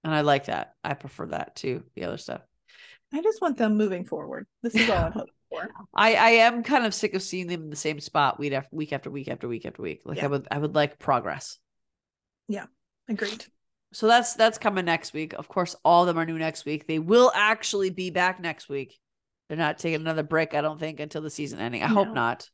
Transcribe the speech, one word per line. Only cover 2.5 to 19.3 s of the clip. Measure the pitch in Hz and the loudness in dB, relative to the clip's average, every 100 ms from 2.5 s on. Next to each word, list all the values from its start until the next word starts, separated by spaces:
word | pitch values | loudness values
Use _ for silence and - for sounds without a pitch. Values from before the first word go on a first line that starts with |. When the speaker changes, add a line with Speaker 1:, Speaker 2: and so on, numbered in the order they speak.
| _ _ - - - _ | _ _ -20 -20 -20 _
Speaker 2:
I | 285 | -2
just | 381 440 | -2 0
want | 349 240 | -2 0
them | 220 214 | 2 2
moving | 214 180 | 0 -2
forward. | 185 160 147 - 202 _ | -6 -8 -8 -12 -14 _
This | 240 | -2
is | 220 226 | 2 2
all | 185 | 2
Speaker 1:
<laughs> | |
Speaker 2:
I'm | 165 | 0
hoping | 214 - _ _ | -4 -10 _ _
for. | - 185 - - | -10 -10 -14 -6
Speaker 1:
I, | - 214 | 2 4
I | 226 226 | 6 6
am | 233 226 240 | 8 6 4
kind | 233 277 226 | 0 2 2
of | |
sick | - 208 | -2 -2
of | 185 | -2
seeing | - 185 175 | -4 -6 -4
them | 175 | -6
in | 156 | -6
the | 147 | -6
same | 156 151 | -4 -4
spot | - 156 143 - | -2 2 2 2
week | 143 | -2
af-, | 135 135 | -2 -4
week | 160 151 | -8 -4
after | 135 - | -6 -6
week | 143 139 | -10 -8
after | 127 120 | -8 -6
week | 117 | -6
after | - - | -8 -10
week. | 90 76 | -8 -8
Like, | - 151 | -8 -4
I | |
Speaker 2:
Yeah. | 143 | -2
Speaker 1:
would, | 143 139 | -2 -4
I | 143 | -4
would | 147 | -2
like | 151 147 - | 0 0 -2
progress. | - 127 98 73 - - _ _ _ _ _ _ _ _ - | 0 0 0 -8 -10 -18 _ _ _ _ _ _ _ _ -10
Speaker 2:
Yeah, | 202 - _ _ _ - | -10 -10 _ _ _ -8
agreed. | 208 208 220 - _ _ _ _ | -6 -4 -8 -16 _ _ _ _
Speaker 1:
So | - 220 | -2 4
that's, | 233 233 | 4 4
that's | - 226 220 | 2 2 4
coming | 220 190 175 | -2 0 0
next | 165 - | 0 -2
week. | 151 160 | -8 -8
Of | - - | -10 -6
course, | - 175 - | -4 -2 0
all | 151 175 | 6 6
of | 180 | 6
them | 165 | 2
are | 165 | -2
new | 165 | -2
next | 160 156 | -4 -4
week. | - 151 - | -6 -6 -2
They | 160 | -4
will | 165 226 247 | 4 6 8
actually | - 208 220 - 202 190 | 6 2 2 -2 -2 -2
be | 185 185 | -2 -4
back | 180 180 185 | 0 0 0
next | 175 151 - | -8 -8 -8
week. | 139 135 _ _ _ _ | -8 -8 _ _ _ _